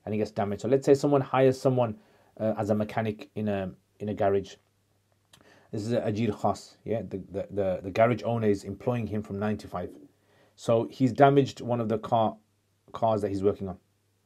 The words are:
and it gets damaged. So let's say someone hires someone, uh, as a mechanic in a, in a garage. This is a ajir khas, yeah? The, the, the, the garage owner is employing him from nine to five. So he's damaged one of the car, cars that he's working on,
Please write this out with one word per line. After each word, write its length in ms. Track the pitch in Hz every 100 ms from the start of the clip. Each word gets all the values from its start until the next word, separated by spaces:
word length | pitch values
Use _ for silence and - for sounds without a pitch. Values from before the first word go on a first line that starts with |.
and 100 | -
it 40 | 107
gets 120 | 107
damaged. 320 | - 101 101
So 60 | 110
let's 180 | 135 147
say 80 |
someone 260 | 139 147 143
hires 400 | 135 131 135 131
someone, 360 | 135 127 117 107 _ _ _ -
uh, 140 | 110 107
as 120 | 104
a 40 |
mechanic 560 | 107 107 117 110 107 -
in 140 | 107 107
a, 220 | 98 95 - _ -
in 80 | 104
a 60 |
garage. 400 | 101 101 98 95 - _ _ _ _ _ _ _ - _ - _
This 120 | 113
is 100 | 107
a 80 | 117
ajir 320 | - 104 113 -
khas, 380 | 107 95 - -
yeah? 180 | 101 110
The, 200 | 92 95 90
the, 160 | 92 -
the, 300 | 98 95 90
the 60 | 98
garage 320 | 95 120 110
owner 240 | 113 117 107
is 160 | 101
employing 420 | 101 101 127 120 104
him 160 | 107
from 160 | 104 98
nine 200 | 107 104
to 100 | 95
five. 220 | 92 90 - - _ _ _ _ -
So 320 | - 113 -
he's 220 | - 127
damaged 480 | 107 139 143 123 -
one 200 | 117 120
of 100 | 110
the 80 | 110
car, 380 | - 117 107 - _ _ _ _ _
cars 280 | - 113 110
that 80 | 101
he's 140 | 98
working 260 | 98 98 95
on, 80 | 90 _ _ _ _